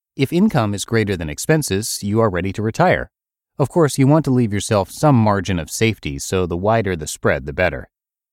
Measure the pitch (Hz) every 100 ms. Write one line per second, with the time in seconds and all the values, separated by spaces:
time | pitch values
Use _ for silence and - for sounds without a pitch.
0 | _ - 135 170 220 156 107 101 - 113
1 | 104 92 80 76 - 156 - 95 110 -
2 | 101 107 113 90 92 92 107 - 175 87
3 | - _ _ _ _ - 139 180 147 -
4 | 131 156 143 127 117 101 - 104 92 -
5 | 156 127 107 101 90 90 78 - 110 -
6 | 78 69 - 95 90 87 101 113 98 87
7 | 76 - 113 76 69 73 90 67 - _
8 | _ _ _